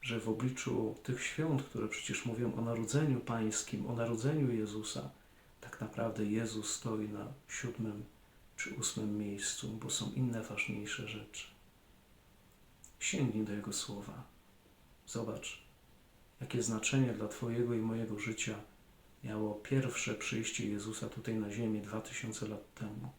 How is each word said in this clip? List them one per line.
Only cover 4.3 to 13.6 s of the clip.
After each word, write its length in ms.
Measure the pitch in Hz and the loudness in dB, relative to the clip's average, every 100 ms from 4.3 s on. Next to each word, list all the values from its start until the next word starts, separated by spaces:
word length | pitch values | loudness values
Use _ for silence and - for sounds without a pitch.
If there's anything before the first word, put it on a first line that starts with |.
| 156 131 | 4 4
Jezusa, 580 | 117 107 107 104 - - - - - - - | 4 0 -2 -4 -4 -6 -12 -20 -20 -20 -16
tak 200 | - - | -14 -8
naprawdę 440 | 110 - 113 107 | -6 -2 -2 2
Jezus 500 | 107 107 113 107 104 | 2 4 2 -2 -2
stoi 340 | - 123 110 107 | -4 -2 0 -2
na 240 | 104 110 135 - | -4 -8 -10 -10
siódmym 560 | - 120 - 110 104 113 - - - - - | -6 -4 -2 -2 -4 -8 -14 -20 -20 -20 -6
czy 140 | - | -6
ósmym 480 | - - - 107 104 | 0 -2 0 0 0
miejscu, 500 | 104 101 95 - - | 0 -2 -4 -4 -4
bo 220 | 110 117 | -4 -2
są 220 | - 104 | -2 0
inne 300 | - 127 113 | 2 2 2
ważniejsze 680 | 107 104 - 113 104 - 107 | -4 -2 -2 -2 -2 -4 -4
rzeczy. 380 | 107 104 - - - - - - - - - - - - - - - - - | -6 -8 -12 -12 -16 -20 -20 -20 -20 -20 -20 -20 -20 -20 -20 -20 -20 -20 -4
Sięgnij 460 | - 196 131 107 | 0 4 4 4
do 80 | 107 | 2
Jego 200 | 101 | 0